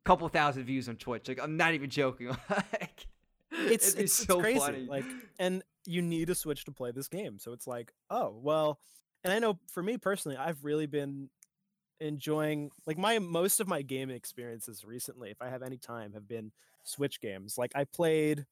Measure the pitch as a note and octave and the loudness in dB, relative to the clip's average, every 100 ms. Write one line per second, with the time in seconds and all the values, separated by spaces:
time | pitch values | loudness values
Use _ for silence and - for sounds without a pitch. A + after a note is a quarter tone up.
0 | - F#3 E3 D#3+ D3 C3+ B2+ C3+ A#2+ A2+ | 6 6 6 4 4 2 -2 -2 -4 -8
1 | - A#2 - C3 D3 D#3+ E3 D#3+ C3+ C#3+ | -6 -6 -4 -6 -2 2 4 2 0 2
2 | C3 - B2 B2 - G3+ - A3+ F3 - | 0 0 -6 -6 -2 -2 0 -4 -6 -12
3 | - - _ _ - E4 D4+ A3+ - F3+ | -16 -16 _ _ -10 0 4 6 4 4
4 | G3 - G3 F3+ G#3 C4 C#3+ C#3 B2+ C#3 | 4 4 4 4 6 4 2 -2 -4 -4
5 | B3+ - - - F#3 F#3 - _ - E3+ | -4 -8 -12 -2 0 0 -6 _ -4 -2
6 | E3+ E3 E3+ F3 D#3+ C#3+ - C3+ B2 A#2+ | 0 0 0 -2 -2 -6 -6 -8 -4 -2
7 | C3+ F3 E3+ G2+ - A#2+ - A#2+ A#2 - | -4 -6 -6 -8 -12 -12 -8 -8 -8 -14
8 | - A3 D3+ G#2+ C#3 D#3 D#3 D3 _ - | -4 0 0 0 2 4 4 0 _ -20
9 | _ _ F3+ G#3 A#3 F#3+ - F#3 F3+ A#3+ | _ _ 0 2 2 0 -4 -4 -2 0
10 | F#3+ G3 D3+ C3 D#3 D3 D3 D3+ D3+ C#3+ | 0 -2 -2 -4 -4 -4 0 0 2 0
11 | C#3 C#3 C3+ _ _ _ _ _ _ - | -2 -6 -12 _ _ _ _ _ _ -8
12 | D3+ D3 D3+ D3+ D3+ D3+ D3 - - D#3+ | -6 -4 0 2 2 0 -4 -8 -6 0
13 | G3+ A3+ F3+ E3 F#3+ - G3 D#3+ C#3 C3 | 4 4 2 2 4 2 2 -2 -2 -4
14 | C3 B2 - - A#2+ A#2 A2+ G#2 G#2 B2 | -4 -8 -10 -10 -10 -10 -12 -14 -12 -10
15 | - B2+ G#2+ G#2 B2 B2+ B2+ B2+ - A#2 | -10 -10 -12 -10 -8 -8 -8 -10 -10 -10
16 | G#2+ G#2+ G2+ A#2 A2 - _ _ - - | -10 -12 -10 -8 -10 -16 _ _ -12 -4
17 | C#3 - A2+ F#2+ G2+ - B2 C#3+ C#3+ - | -4 -4 -8 -8 -8 -4 -2 -2 -2 2
18 | E3 D#3+ D3+ D3 C#3 | 2 4 4 2 -4